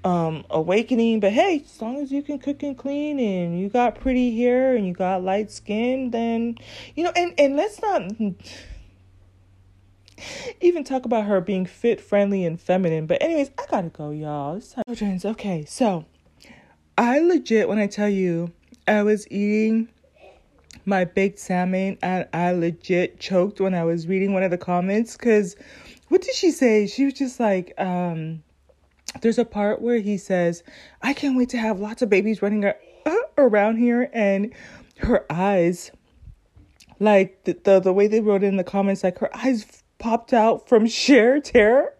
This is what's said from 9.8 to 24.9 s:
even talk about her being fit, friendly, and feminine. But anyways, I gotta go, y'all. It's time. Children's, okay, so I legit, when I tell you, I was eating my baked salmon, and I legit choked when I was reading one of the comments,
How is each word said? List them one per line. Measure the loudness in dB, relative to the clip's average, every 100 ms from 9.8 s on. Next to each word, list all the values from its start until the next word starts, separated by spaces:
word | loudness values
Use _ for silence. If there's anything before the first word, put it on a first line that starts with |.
| _ _ _ -20 -16 -14 -14 0
even | 0 0
talk | -4 -6
about | -2 -4
her | 0 -2
being | 0 -4 -6
fit, | -2 -2 -2
friendly, | -2 0 0 0
and | -2 -6
feminine. | -2 0 0 -2 -2
But | -2
anyways, | 0 -2 -2 -8
I | -4
gotta | -4 -4
go, | -10 -10
y'all. | -8 -8 -6 -6 -8
It's | -12
time. | -10 -10
Children's, | -6 -4 -4
okay, | -6 -6 -6 -6
so | -8 -2 0 0 -8 _ _ _ -20 -20 _ _ _ 0
I | 2 4
legit, | 4 2 2 2 2
when | 0
I | -2
tell | -2 -2
you, | 0 0 -2 -6 _ _ -6 0
I | 2
was | 2 0 -2
eating | -4 0 0 2 0 -4 _ _ _ -20 _ _ _ _ -12
my | -2 0
baked | 0 0 -2 -2
salmon, | -4 -2 0 -2 -4 -4
and | -4 -4 -4
I | -2 0
legit | 0 -2 -4 -2 0 0 -6
choked | 0 0 0 -2
when | -2
I | 0
was | 0 -2 -2
reading | -2 0
one | 0
of | 0
the | -2
comments, | -2 -2 0